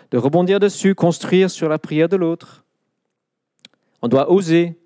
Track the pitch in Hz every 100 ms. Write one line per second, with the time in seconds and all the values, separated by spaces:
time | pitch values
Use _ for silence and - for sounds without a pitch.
0 | _ 127 127 165 180 196 202 - 190 190
1 | 170 165 - 185 190 - 160 156 - 151
2 | 165 190 170 170 - - _ _ _ _
3 | _ _ _ _ _ _ - _ _ _
4 | 120 131 139 185 175 165 170 165